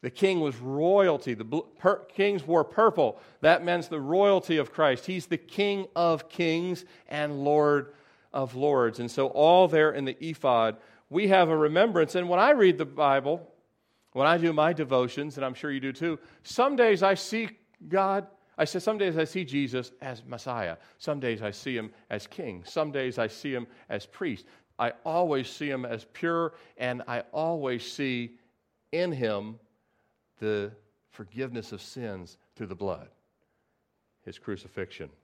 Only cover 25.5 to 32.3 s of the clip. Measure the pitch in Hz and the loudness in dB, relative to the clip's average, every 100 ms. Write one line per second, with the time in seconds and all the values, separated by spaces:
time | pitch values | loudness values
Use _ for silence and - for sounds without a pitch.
25.5 | - 147 131 123 113 - - 170 170 165 | -8 -8 -6 -8 -10 -12 -8 -4 -2 -4
26.5 | - - - 127 123 - 120 - - 160 | -8 -20 -8 -6 -6 -6 -8 -6 -4 -4
27.5 | 165 135 123 - - 139 123 120 - _ | -4 -4 -6 -8 -6 -4 -4 -8 -14 _
28.5 | _ _ _ _ 160 180 143 117 104 104 | _ _ _ _ -4 -2 -2 -2 -2 -6
29.5 | 113 _ _ _ _ _ _ _ _ 110 | -16 _ _ _ _ _ _ _ _ -4
30.5 | 107 101 107 _ _ _ - 104 104 131 | -4 -6 -12 _ _ _ -20 -16 -10 -8
31.5 | 120 107 101 - - 117 95 87 | -8 -12 -16 -16 -12 -12 -12 -14